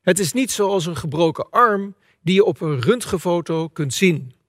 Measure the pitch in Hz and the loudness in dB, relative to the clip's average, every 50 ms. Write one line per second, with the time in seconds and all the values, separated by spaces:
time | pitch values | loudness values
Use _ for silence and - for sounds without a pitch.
0 | _ - 180 170 202 147 - 247 269 - - - 208 190 202 190 156 170 170 135 | _ 2 2 2 0 -2 -2 -2 -2 -2 -2 -2 -2 0 0 -2 -2 -4 -8 -8
1 | - 160 135 151 170 160 151 - - - - 220 247 233 208 196 196 202 190 _ | -8 -8 -2 0 0 0 0 -2 -8 -2 2 4 4 4 2 0 -4 -8 -12 _
2 | _ _ _ _ _ 160 190 190 208 196 160 - - 160 151 131 117 135 226 247 | _ _ _ _ _ 0 4 4 4 4 2 -2 -2 -4 -2 -2 2 2 0 0
3 | - - - 175 - 185 175 175 165 - 165 160 160 160 _ - 156 135 117 - | 0 -4 -6 -4 -2 -2 -2 -2 -2 -4 -4 -4 -4 -6 _ -6 -6 -4 -2 2
4 | 196 185 170 139 135 127 - _ _ | 2 2 2 2 -6 -12 -18 _ _